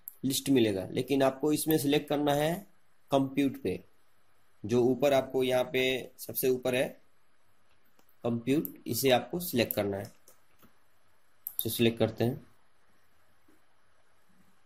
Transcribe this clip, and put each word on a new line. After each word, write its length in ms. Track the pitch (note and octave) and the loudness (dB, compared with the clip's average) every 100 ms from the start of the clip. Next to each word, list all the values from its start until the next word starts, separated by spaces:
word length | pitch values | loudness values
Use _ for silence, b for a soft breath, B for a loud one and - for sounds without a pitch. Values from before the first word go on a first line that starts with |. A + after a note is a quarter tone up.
| - - | -20 -6
लिस्ट 240 | C3 C3+ C#3 | -4 -2 2
मिलेगा, 360 | C3+ A2 F#2+ F#2 | 4 4 2 -4
लेकिन 320 | A#2 B2 C3+ | -6 0 2
आपको 300 | C3+ - D3+ | 2 2 0
इसमें 240 | D3+ D#3 D#3 | 0 2 0
select 300 | C#3 D3 C#3+ | 2 0 0
करना 260 | D3 D3 | 0 2
है 200 | C#3+ D#3 F3 - - - - - | 2 0 -2 -8 -20 -20 -20 0
compute 500 | C#3 C3+ C#3 C#3 - | 0 2 0 -2 -2
पे, 160 | F#2+ F2 - - - - - - - - | -6 -6 -10 -20 -20 -20 -20 -20 -20 -14
जो 180 | G#2 A#2+ | 0 2
ऊपर 280 | A#2+ B2+ C#3+ | 2 2 2
आपको 300 | C3+ B2+ C3+ | 2 0 -2
यहाँ 220 | B2+ B2+ | 0 0
पे 480 | B2 B2+ C3 B2+ - - | 0 0 0 -2 -6 -14
सबसे 300 | - A2+ C3 | -10 -2 0
ऊपर 260 | B2+ C3 | 0 0
है 120 | B2+ C#3+ - - - - - - - - - - - - - | 0 -2 -6 -20 -20 -20 -20 -20 -20 -20 -20 -20 -20 -20 -6
compute, 500 | A#2+ A#2 B2 D3 - - - | -4 -2 0 -2 -2 -10 -8
इसे 240 | A#2 C3+ | 0 4
आपको 300 | A#2+ - F3+ | 2 2 -8
select 340 | F3+ E3 C3 | -2 0 0
करना 220 | - G2+ G2 | 0 -2 -4
है। 140 | A2 - - - - - - - - - - - - - - - | -8 -16 -20 -20 -20 -20 -20 -20 -20 -20 -20 -20 -20 -20 -14 -8
So 120 | A2+ | -6
select 280 | - A#2 A#2 | 0 0 2
करते 260 | A2 - | -2 0
हैं 200 | A#2 D3 - - - - - - - - - - - - - - - - - - - - - - | -4 -4 -14 -20 -20 -20 -20 -20 -20 -20 -20 -20 -20 -20 -20 -20 -20 -20 -20 -20 -20 -20 -20 -20